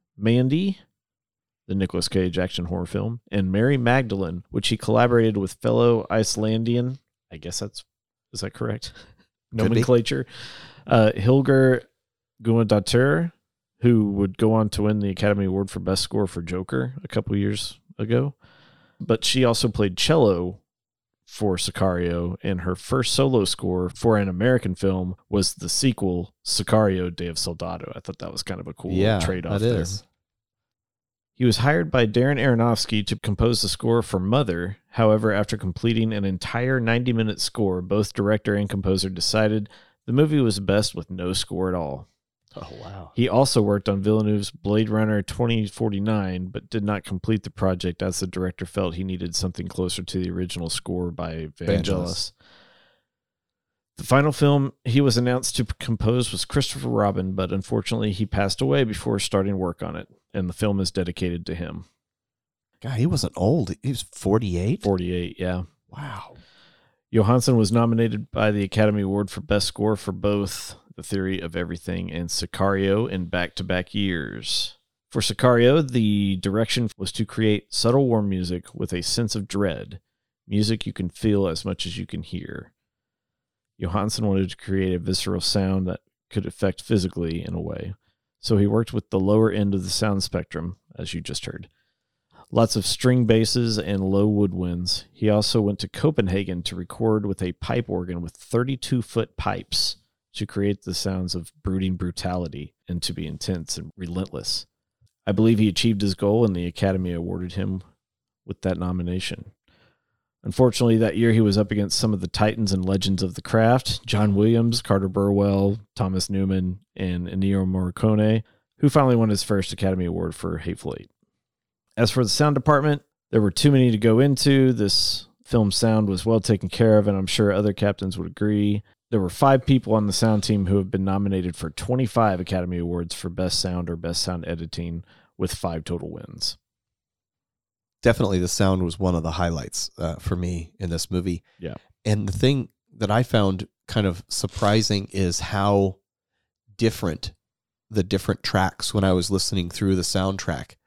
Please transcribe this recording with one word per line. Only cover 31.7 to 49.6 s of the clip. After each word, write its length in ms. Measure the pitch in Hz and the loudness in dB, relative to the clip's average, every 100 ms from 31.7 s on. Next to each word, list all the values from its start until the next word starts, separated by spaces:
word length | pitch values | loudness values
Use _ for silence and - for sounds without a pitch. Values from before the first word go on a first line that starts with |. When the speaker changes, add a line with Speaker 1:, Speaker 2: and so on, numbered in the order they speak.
| 165 160 | 0 0
Speaker 1:
by 160 | 127 113 | 2 2
Darren 320 | 110 131 139 | 4 2 2
Aronofsky 680 | 135 117 117 110 - 107 101 | 2 4 2 2 0 -2 -2
to 120 | 107 | -4
compose 440 | - 98 120 117 | -4 0 2 2
the 80 | 101 | -2
score 320 | - 117 117 | -2 0 0
for 180 | 107 95 | 0 -2
Mother. 560 | 95 127 117 85 87 101 _ | 0 0 0 -2 -6 -8 _
However, 420 | - 110 107 107 | 2 4 4 4
after 240 | 101 104 107 | 0 -2 -4
completing 560 | 95 - 117 113 113 | -6 -2 0 2 0
an 140 | 107 98 | 0 -2
entire 520 | 92 - 117 127 131 | -4 -4 -4 0 0
ninety-minute 640 | 113 117 123 113 107 - | 2 0 2 0 0 -2
score, 400 | - - 101 90 | -6 -2 0 0
both 320 | 90 101 107 | 0 0 0
director 420 | - 101 107 - | 0 2 2 0
and 140 | 101 104 | 0 0
composer 400 | 98 92 95 95 | -2 0 0 -2
decided 640 | 90 - 110 107 107 104 - _ _ | -4 -2 2 2 0 -4 -12 _ _
the 80 | - | -2
movie 280 | 123 151 151 | 2 4 4
was 200 | 120 98 | 2 0
best 340 | 95 101 104 | 0 2 0
with 160 | 87 - | -6 -10
no 220 | 92 90 | -8 -4
score 380 | 92 - 90 92 | -4 -4 -4 -2
at 40 | |
all. 320 | 90 76 69 - _ _ _ _ - | -2 -4 -8 -14 _ _ _ _ -16
Speaker 2:
Oh, 120 | - - | -16 -16
wow. 300 | - 98 85 - | -16 -16 -6 0
Speaker 1:
He 120 | 123 | 2
also 320 | 120 135 120 | 4 4 4
worked 280 | 101 101 101 | 2 2 0
on 120 | 98 | 0
Villeneuve's 520 | 101 110 107 104 98 | 2 2 2 0 -2
Blade 360 | - 98 107 107 | -6 0 0 2
Runner 340 | 107 107 104 | 0 0 0
twenty 440 | 92 - 120 113 104 | -2 -4 0 0 -2
forty-nine, 800 | - 110 101 104 107 95 90 92 | -4 -4 -2 -2 -2 -2 -4 -6
but 180 | - - | -10 -6
did 140 | 110 | -4
not 180 | 101 101 | -2 -4
complete 400 | - 92 - 110 | -4 -4 -2 -2
the 80 | - | -2
project 500 | - 95 90 92 85 | -2 -2 0 -4 -4
as 200 | 92 87 | -6 -4
the 80 | 92 | -6
director 360 | 90 92 - | -4 -6 -6
felt 300 | 90 - 92 | -8 -4 -4
he 80 | 87 | -4
needed 320 | 95 92 90 | -6 -6 -6
something 320 | 85 92 87 | -4 -4 -6